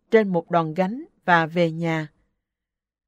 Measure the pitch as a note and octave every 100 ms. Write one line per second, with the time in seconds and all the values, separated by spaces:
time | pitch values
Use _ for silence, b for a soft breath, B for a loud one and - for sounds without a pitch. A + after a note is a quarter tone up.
0 | _ A3+ G#3 F3 E3+ E3+ D#3+ D#3 F#3 B3
1 | E4+ _ - E3+ D#3+ E3+ E3+ D#3+ E3+ D#3+
2 | D#3 _ _ _ _ _ _ _ _ _